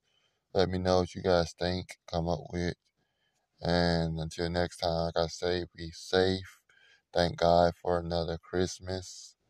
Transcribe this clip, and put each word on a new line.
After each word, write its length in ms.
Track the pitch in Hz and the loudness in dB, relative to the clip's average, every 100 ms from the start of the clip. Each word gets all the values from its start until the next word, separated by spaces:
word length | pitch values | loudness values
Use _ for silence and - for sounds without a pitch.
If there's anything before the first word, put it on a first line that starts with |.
| _ _ _ _ _ | _ _ _ _ _
Let 160 | 95 90 | 0 0
me 80 | 92 | 2
know 220 | 92 92 | 2 4
what 140 | 87 | 2
you 80 | 95 | -2
guys 320 | 95 87 82 - | 2 2 2 -2
think, 400 | 87 90 82 - - | -2 -2 -6 -16 -8
come 180 | 85 82 | -4 -2
up 120 | 85 - | -4 -4
with. 240 | 87 87 - _ _ _ _ _ _ _ _ | -4 -4 -6 _ _ _ _ _ _ _ _
And 580 | 85 87 87 85 82 80 | 0 2 2 2 -2 -4
until 300 | 80 - 87 | -6 -4 -2
next 280 | 87 87 - | 0 -2 -2
time, 280 | 87 82 85 | -2 0 -2
like 120 | 85 | -2
I 100 | 82 | -2
say, 380 | - 90 90 85 - | -2 -2 -2 -4 -10
be 160 | 82 | -12
safe. 680 | 82 - 92 92 95 95 - _ _ _ _ _ | -12 0 2 4 0 -4 -20 _ _ _ _ _
Thank 240 | 87 87 78 | 0 0 4
God 360 | 85 85 87 - | 6 6 6 2
for 180 | - 87 | -2 -2
another 380 | 85 85 85 82 | 0 -2 -2 -6
Christmas. 1000 | - 90 90 - 92 95 92 - - _ | -4 -2 -2 -4 -8 -8 -10 -16 -20 _